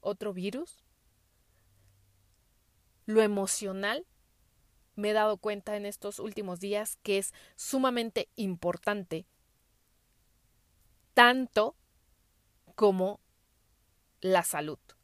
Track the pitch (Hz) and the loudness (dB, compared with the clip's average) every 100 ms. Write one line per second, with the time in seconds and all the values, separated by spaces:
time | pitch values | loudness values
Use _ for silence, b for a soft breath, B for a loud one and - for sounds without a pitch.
0 | - 202 214 185 190 233 339 - _ _ | -6 -6 -6 -6 -6 -6 -10 -16 _ _
1 | _ _ _ _ _ _ _ _ _ _ | _ _ _ _ _ _ _ _ _ _
2 | _ _ _ _ _ _ _ _ _ _ | _ _ _ _ _ _ _ _ _ _
3 | - 214 214 208 190 - 202 190 202 254 | 2 4 4 2 -2 -2 -4 -4 -4 -4
4 | 370 _ _ _ _ _ _ _ _ - | -8 _ _ _ _ _ _ _ _ -6
5 | 208 214 214 208 214 208 202 208 202 208 | 0 2 2 0 -4 -6 -6 -6 -8 -8
6 | 208 208 220 208 196 180 196 202 214 - | -10 -8 -10 -8 -8 -8 -4 -4 -4 -10
7 | - 196 196 B B B - 262 262 240 | -2 -2 -2 B B B -4 0 2 0
8 | 226 - - - 202 175 175 170 - 208 | -2 -4 -6 -6 -6 -2 -4 -2 -2 -4
9 | 185 165 - _ _ _ _ _ _ _ | -4 -8 -10 _ _ _ _ _ _ _
10 | _ _ _ _ _ _ _ _ _ _ | _ _ _ _ _ _ _ _ _ _
11 | _ - 240 254 254 - 214 - _ _ | _ 6 8 6 0 2 2 -2 _ _
12 | _ _ _ _ _ _ _ - 208 190 | _ _ _ _ _ _ _ 4 4 4
13 | 185 208 _ _ _ _ _ _ _ _ | -2 -6 _ _ _ _ _ _ _ _
14 | _ _ 185 185 170 160 151 147 _ - | _ _ 2 2 2 -4 -6 -10 _ -20